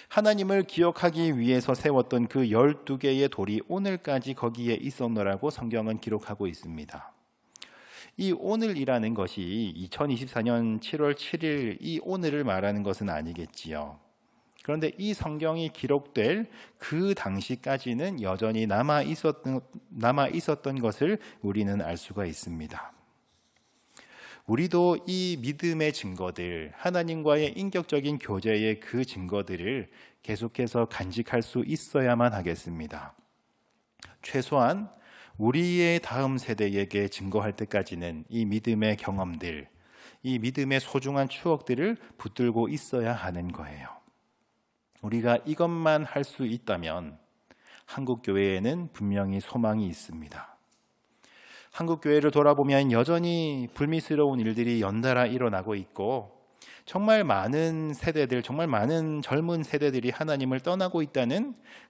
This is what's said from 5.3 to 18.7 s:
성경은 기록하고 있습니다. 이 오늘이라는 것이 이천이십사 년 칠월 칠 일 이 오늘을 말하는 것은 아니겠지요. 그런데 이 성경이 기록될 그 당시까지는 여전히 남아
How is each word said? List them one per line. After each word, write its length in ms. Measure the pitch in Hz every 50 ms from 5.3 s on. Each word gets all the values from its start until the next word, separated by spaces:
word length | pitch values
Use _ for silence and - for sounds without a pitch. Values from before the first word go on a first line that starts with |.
| 98 95 - 151
성경은 480 | 147 - 123 113 113 113 110 110 110 110
기록하고 480 | - 117 107 101 - - 104 - 104
있습니다. 640 | 90 80 - - 82 82 78 - - - 73 - - - _ _ _ _ _ _ _ - - - - - - - - - - - - _
이 160 | - 190 190 175
오늘이라는 800 | - - 185 214 226 226 220 190 147 135 131 127 120 107 110 117
것이 300 | 104 95 90 - - 92 87 98 113 113 95 80
이천이십사 640 | 82 92 92 - - 147 147 131 113 135 127 - 120
년 400 | 110 120 120 117 117 113 110 110
칠월 340 | - - - 147 151 143 143
칠 280 | 147 - - - 160 160
일 320 | 156 147 143 127 110 92 - -
이 180 | 165 165 147 -
오늘을 400 | 180 190 185 170 156 147 147 139
말하는 380 | 120 95 95 98 101 104 104 101
것은 280 | 101 95 - 104 98
아니겠지요. 880 | 80 76 78 82 85 87 82 76 - - - 80 78 76 73 71 73 - _ _ _ _ _ _ _ _ _ _ _ - -
그런데 300 | - 147 160 156 151 -
이 160 | - 196 214 202
성경이 640 | - - 160 151 151 160 160 160 165 165 156 -
기록될 720 | - - 131 143 143 139 - - 120 104 123 170 214 226 - - - - - _ _
그 360 | - - 147 160 185 196 196
당시까지는 1080 | - - 98 95 98 - - 131 120 - 139 135 135 - 123 117 120 160 196 190 139 104
여전히 440 | 92 92 92 113 110 110 110 110
남아 360 | 107